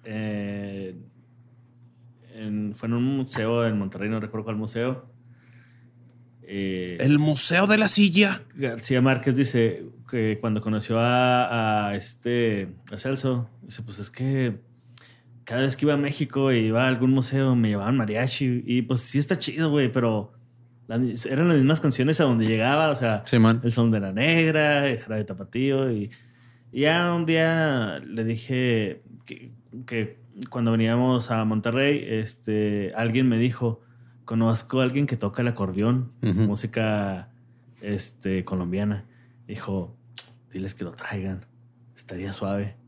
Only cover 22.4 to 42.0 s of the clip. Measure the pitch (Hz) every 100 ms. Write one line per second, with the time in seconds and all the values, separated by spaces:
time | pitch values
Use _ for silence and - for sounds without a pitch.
22.4 | 110 110 117 147 160 139 120 107 - 120
23.4 | 110 113 120 117 117 107 98 98 147 165
24.4 | 160 156 151 147 143 117 - 110 101 95
25.4 | 95 120 135 135 135 110 101 - - _
26.4 | - _ - 127 147 165 175 175 160 160
27.4 | 160 165 156 131 110 73 65 110 110 113
28.4 | - 127 127 113 104 - - - - -
29.4 | 123 - _ 117 123 117 107 - - 101
30.4 | 127 127 117 113 113 120 127 127 110 113
31.4 | 110 110 117 123 139 147 - 110 107 -
32.4 | - 107 104 104 98 - 113 117 131 113
33.4 | 127 120 120 113 _ - - - - 113
34.4 | 113 113 - 131 127 135 143 123 101 104
35.4 | 120 113 95 92 110 127 123 - 113 92
36.4 | 107 104 107 117 110 104 101 92 90 _
37.4 | _ _ - - 101 98 - - 98 95
38.4 | 92 92 87 92 104 104 - _ _ _
39.4 | - 101 - 98 85 - _ - - -
40.4 | _ 92 95 - 87 - - 101 95 92
41.4 | - _ - _ - -